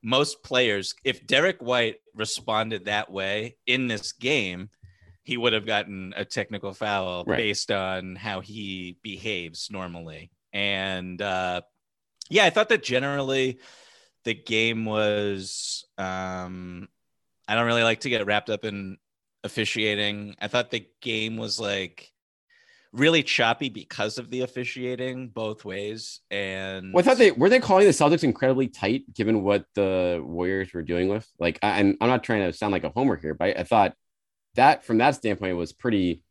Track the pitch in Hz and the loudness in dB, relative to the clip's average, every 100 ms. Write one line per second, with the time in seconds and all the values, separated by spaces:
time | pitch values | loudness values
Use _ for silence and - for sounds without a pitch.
0 | 113 127 143 - - 127 123 101 95 - | 2 2 2 -4 -2 2 2 2 -4 -4
1 | 135 123 110 131 175 185 120 123 117 - | -4 -4 0 2 2 0 -2 0 0 -4
2 | _ 107 110 - - 110 110 107 92 104 | _ -8 -6 -6 -2 0 0 -4 -4 -4
3 | - 95 95 104 113 _ - 127 127 107 | -4 -6 -4 -4 -6 _ -2 0 0 -4
4 | - - 123 147 98 90 101 _ - _ | -6 -6 -2 0 -2 -6 -14 _ -20 _
5 | - - - 123 117 110 107 104 98 98 | -20 -20 -8 -2 0 0 0 -2 -2 -10
6 | 92 - 123 - 98 101 101 92 107 101 | -10 -10 -8 -6 -6 -6 -10 -6 -2 -2
7 | 92 90 87 - 110 98 - 101 95 92 | -2 -4 -2 -2 0 -2 -2 -2 -2 -6
8 | 92 92 104 95 95 107 101 95 90 87 | -8 -10 -8 -8 -8 -12 -10 -8 -10 -12
9 | 113 92 107 95 85 80 - 101 90 85 | -14 -10 -6 -6 -8 -12 -12 -10 -10 -10
10 | 82 76 - _ _ 101 101 98 95 92 | -12 -16 -18 _ _ -4 -2 -2 -4 -4
11 | 90 90 101 92 92 90 - _ _ _ | -8 -6 -4 -2 -2 -4 -8 _ _ _
12 | _ _ - 185 190 208 214 220 - 127 | _ _ 0 4 4 4 2 2 2 -2
13 | 139 143 131 135 131 127 - - - _ | 0 -4 0 0 0 -2 -14 -20 -20 _
14 | _ _ - 113 - 110 113 113 110 107 | _ _ -6 -6 0 2 2 0 -2 0
15 | 107 104 104 98 95 - - - - - | 2 2 -2 -4 -8 -10 -8 -10 -12 -10
16 | 95 92 92 92 90 92 90 87 101 _ | -6 -6 -6 -8 -10 -12 -12 -14 -16 _
17 | _ _ _ _ - 110 117 117 117 110 | _ _ _ _ -4 0 2 4 2 2
18 | 131 117 101 104 - 107 113 101 95 95 | -2 -2 0 0 0 -6 -6 -8 -10 -14
19 | _ _ _ _ 104 - 107 113 107 104 | _ _ _ _ -8 -4 -2 0 0 0
20 | 104 104 104 - 104 123 120 117 - _ | -2 -4 -10 -10 -4 -2 -2 -6 -10 _
21 | 123 110 110 113 110 101 107 98 92 - | -6 -4 -4 -6 -6 -4 -4 -4 -6 -12
22 | - _ _ _ _ _ _ _ _ 113 | -20 _ _ _ _ _ _ _ _ 2
23 | 147 165 131 - 117 120 139 104 - - | 4 4 2 2 2 2 -4 -8 -14 -4
24 | 107 107 113 127 127 - 123 131 123 123 | -4 -4 -8 -6 -6 -6 -8 -6 -8 -6
25 | 127 127 127 110 110 107 101 95 104 113 | -6 -8 -10 -6 -6 -6 -8 -8 -6 -8
26 | - - _ 101 98 95 95 95 92 165 | -12 -16 _ -6 -4 -6 -6 -8 0 2
27 | 175 254 220 120 165 254 - 190 202 151 | 4 8 6 6 4 4 6 8 8 8
28 | 147 165 147 110 131 131 131 - 98 131 | 6 6 2 2 2 2 0 -2 -2 -2
29 | 135 - 107 113 98 101 - - 95 92 | -4 -2 2 2 4 2 0 0 2 2
30 | 90 87 64 82 90 95 92 87 80 87 | 0 -2 -4 -4 -2 -2 -4 -6 -4 0
31 | 95 104 - _ 85 80 104 95 101 98 | 2 0 -6 _ -2 2 0 4 4 4
32 | 113 127 - 110 92 85 104 95 76 87 | 2 2 2 0 0 -2 -2 -2 -2 0
33 | 135 82 78 76 90 - - 113 92 - | 0 0 -4 -2 -2 0 2 4 4 0
34 | _ _ _ _ _ - 135 147 - 113 | _ _ _ _ _ 6 6 6 2 4
35 | 127 139 110 98 98 87 85 - 123 107 | 4 2 -2 -2 -2 -2 -4 -4 0 2
36 | 90 82 _ | 2 -2 _